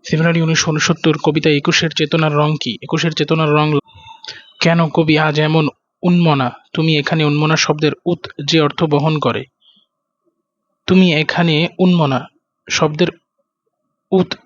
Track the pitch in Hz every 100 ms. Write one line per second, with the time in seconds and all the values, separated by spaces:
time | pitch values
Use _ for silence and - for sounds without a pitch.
0 | - 156 165 170 160 160 - 151 - 160
1 | 160 147 - 151 156 143 151 156 165 -
2 | 151 165 156 147 151 151 - 110 - 165
3 | 170 151 147 160 156 151 151 147 _ -
4 | - - - - - _ 165 170 165 170
5 | 156 151 156 147 151 160 147 - _ _
6 | 180 175 170 139 123 - _ - 160 151
7 | 143 165 151 147 156 160 - 151 151 139
8 | - 170 - - 143 160 147 - 160 147
9 | 156 156 139 113 135 _ _ _ _ _
10 | _ _ _ _ _ _ _ _ - 185
11 | 185 151 156 - 170 151 170 - 185 175
12 | 147 131 147 _ _ _ - - 156 151
13 | 175 - _ _ _ _ _ _ _ _
14 | _ 190 185 -